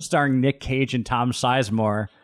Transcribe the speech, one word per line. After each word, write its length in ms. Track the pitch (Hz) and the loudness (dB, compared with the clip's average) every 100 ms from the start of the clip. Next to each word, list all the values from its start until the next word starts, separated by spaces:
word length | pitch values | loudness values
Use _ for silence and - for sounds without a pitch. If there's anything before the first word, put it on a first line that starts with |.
starring 400 | - 165 143 131 | -2 0 2 2
Nick 180 | 131 - | 2 0
Cage 340 | - 131 131 | -2 -2 0
and 120 | 127 107 | -2 -2
Tom 260 | 120 123 | 0 0
Sizemore. 760 | 117 123 131 107 110 107 104 104 _ | 0 0 0 0 0 0 0 -4 _